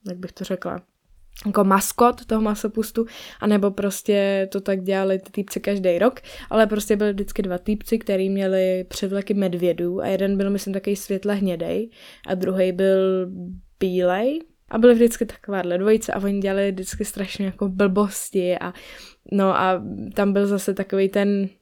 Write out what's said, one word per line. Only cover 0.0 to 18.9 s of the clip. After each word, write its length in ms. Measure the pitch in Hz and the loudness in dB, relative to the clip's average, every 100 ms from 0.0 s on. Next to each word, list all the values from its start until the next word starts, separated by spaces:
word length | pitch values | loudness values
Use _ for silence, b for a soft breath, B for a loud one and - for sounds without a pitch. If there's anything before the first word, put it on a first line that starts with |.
| 196 | -12
jak 100 | 180 | -10
bych 140 | 180 | -12
to 120 | - | -12
řekla, 380 | 190 180 180 180 _ _ _ _ - - 208 | -8 -6 -6 -10 _ _ _ _ -20 -8 -2
jako 180 | 208 | 2
maskot 640 | 190 190 - - 240 240 - | 4 4 2 4 4 4 -2
toho 140 | 220 | 0
masopustu, 640 | 214 208 220 220 220 - 226 B B B | 0 -2 -4 -4 -4 -2 -4 B B B
anebo 300 | 214 208 196 | 2 2 2
prostě 760 | 202 202 190 - 202 196 196 190 | 0 -4 -4 0 2 2 0 -2
to 80 | 196 | -4
tak 220 | 196 196 | -2 -2
dělali 360 | 185 190 190 190 | 0 0 0 -2
ty 120 | 190 | -4
týpci 300 | - 202 - | -8 -6 -4
každý 380 | 214 202 185 170 | -2 0 2 4
rok, 220 | 214 - B B B | 2 0 B B B
ale 160 | 220 214 | 2 2
prostě 300 | 214 - 208 | 0 0 0
byli 160 | 208 | 0
vždycky 300 | 202 202 - | -2 -6 -4
dva 160 | 190 180 | -4 -4
týpci, 400 | - 214 - 226 | -2 -4 0 -2
který 320 | 220 196 190 | 0 0 0
měli 540 | 196 190 190 185 185 185 | 0 0 2 2 0 -4
převleky 460 | - 196 196 196 | -6 -4 -4 -2
medvědů 680 | 202 190 175 175 170 175 185 | 0 0 2 0 0 -2 -2
a 60 | - | -2
jeden 300 | 190 196 196 | 0 0 0
byl, 140 | 196 | 0
myslím, 240 | 202 196 | -2 -4
takový 220 | 196 196 202 | -4 -2 -4
světle 380 | - 196 202 | -4 -4 -2
hnědej 560 | 202 196 170 165 175 233 B B B - | 0 0 -2 -2 -4 -4 B B B -6
a 80 | |
druhej 380 | 190 185 190 185 | -2 -2 2 2
byl 580 | 180 190 190 190 190 185 185 180 185 - _ | 4 4 4 4 0 -2 -8 -12 -14 -18 _
bílej. 600 | 190 180 180 185 240 311 330 _ _ | -2 2 2 2 0 -2 -8 _ _
A 100 | 226 | 6
byly 160 | 240 | 8
vždycky 320 | 233 233 233 220 | 8 6 4 -6
takováhle 520 | - - 196 180 175 | -6 -6 -4 -2 0
dvojice 340 | 202 220 - | 4 2 2
a 80 | - | -4
oni 200 | 196 202 | -2 0
dělali 320 | 196 196 202 | 0 0 0
vždycky 320 | 190 190 - | -2 -8 -8
strašně 420 | 208 - 190 - 196 | -8 -6 -8 -4 -6
jako 220 | 185 202 | -2 -4
blbosti 880 | 185 202 190 202 - - 196 180 180 | 2 2 2 0 -2 -4 -2 0 -2
a, 140 | 180 - B | -4 -12 B